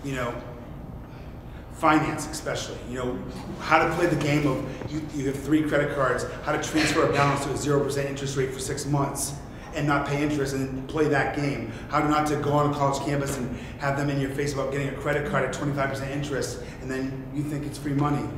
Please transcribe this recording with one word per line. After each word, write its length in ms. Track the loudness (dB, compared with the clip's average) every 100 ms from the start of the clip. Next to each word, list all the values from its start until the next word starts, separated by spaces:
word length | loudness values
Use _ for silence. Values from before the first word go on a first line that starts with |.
you 100 | -4 -4
know, 180 | -4 -6 -10 -12 -12 -12 -12 -12 -12 -14 -12 -12 -14 -14 -14
finance 520 | 2 6 6 4 -2 -4
especially, 500 | -4 -4 -4 -4 -8 -8
you 80 | -4
know, 220 | -2 -4 -6 -8 -8 -8
how 260 | 4 6 6
to 80 |
play 120 | 2 2
the 100 | 2
game 240 | 2 4 2
of, 460 | 0 -4 -6 -6
you, 80 | -6 -6
you 120 | -2 -2
have 100 | -2
three 220 | 2 4 4
credit 260 | 2 2
cards, 300 | 2 2 2 -2 -4
how 80 | -2 -2
to 60 |
transfer 460 | 0 2 4 4 4
a 40 |
balance 320 | 6 4 4
to 80 | 0
a 40 | -2
zero 260 | 2 2
percent 240 | 2 0 -2
interest 280 | -4 -4 0
rate 160 | -2
for 80 | -2
six 240 | -4 -4 0
months 480 | 2 2 -2 -6 -6 -10 -12 -8
and 120 | -2 2
not 200 | 2 2
pay 160 | 0
interest 320 | 0 0 0
and 340 | 0 -2 -4 -4
play 200 | 2 4
that 280 | 4 2 0
game. 340 | 0 -2 -4 -8 0
How 100 | 2
to 80 | 4
not 180 | 4 4
to 80 | 2
go 160 | 4
on 180 | 4 4
a 40 |
college 300 | 4 2 2
campus 320 | 0 0 0 -2
and 200 | -4 -6 -8 -2
have 180 | 0 2
them 120 | 2
in 120 | 2
your 100 | 0
face 240 | 0 0
about 160 | 0 -2
getting 160 | 0 -2
a 40 |
credit 360 | -2 0 0 2
card 140 | 0
at 80 | 0
twenty-five 380 | 0 -2 0 0
percent 200 | -2 -4
interest 500 | -4 -2 -2 -2 -4 -10 -10
and 80 | -6
then 380 | -4 -2 -4 -6
you 80 | -4
think 240 | -2 -4 -4
it's 100 | -6
free 140 | -2
money. 360 | 2 2 2 -2